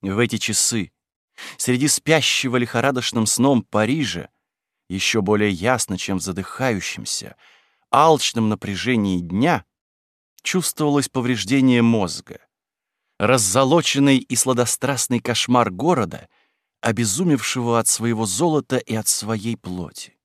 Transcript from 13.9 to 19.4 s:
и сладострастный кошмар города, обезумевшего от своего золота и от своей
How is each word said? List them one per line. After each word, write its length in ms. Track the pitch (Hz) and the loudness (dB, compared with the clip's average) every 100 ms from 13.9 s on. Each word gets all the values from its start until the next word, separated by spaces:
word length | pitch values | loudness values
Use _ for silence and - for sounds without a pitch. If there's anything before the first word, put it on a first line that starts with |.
| 139 139 135 | 2 4 4
и 180 | - 120 | 2 -4
сладострастный 840 | - 123 120 - 127 135 - 123 | 0 0 0 -2 -4 -4 -2 -2
кошмар 500 | 123 117 - 123 110 | -2 -4 2 2 2
города, 580 | 90 143 170 98 62 - _ _ _ _ _ | 0 0 0 0 -6 -16 _ _ _ _ _
обезумевшего 1000 | 117 107 117 104 180 139 - 131 117 117 | -4 0 0 0 2 0 0 -4 0 2
от 80 | 110 | 2
своего 380 | - 113 110 110 | -2 -2 -2 -2
золота 520 | 92 170 156 - 131 | 0 0 0 0 -4
и 180 | - 110 | -2 -6
от 120 | 107 | -2
своей 480 | - 107 110 | -4 -4 -4